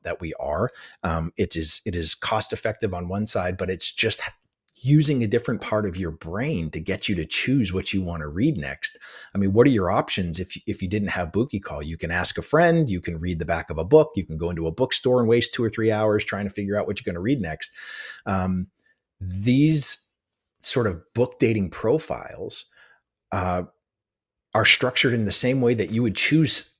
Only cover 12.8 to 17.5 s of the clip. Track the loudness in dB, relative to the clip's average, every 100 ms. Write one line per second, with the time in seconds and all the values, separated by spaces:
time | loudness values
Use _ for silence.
12.8 | 2 0 -4 -4 -4 -2 -2 -2 -2 -4
13.8 | 6 6 6 0 -4 -4 -4 -2 -2 0
14.8 | 0 0 2 4 6 4 2 0 -2 0
15.8 | 2 2 4 2 0 -4 -6 -4 -2 -2
16.8 | -2 -4 -6 -4 -2 -2 -2